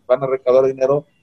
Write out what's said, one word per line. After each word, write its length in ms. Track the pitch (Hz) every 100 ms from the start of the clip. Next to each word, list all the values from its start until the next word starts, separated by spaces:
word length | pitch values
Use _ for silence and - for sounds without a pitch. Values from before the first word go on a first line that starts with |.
| -
van 160 | 131
a 40 | 135
recaudar 400 | 131 127 127 135
dinero, 400 | 135 131 143 - _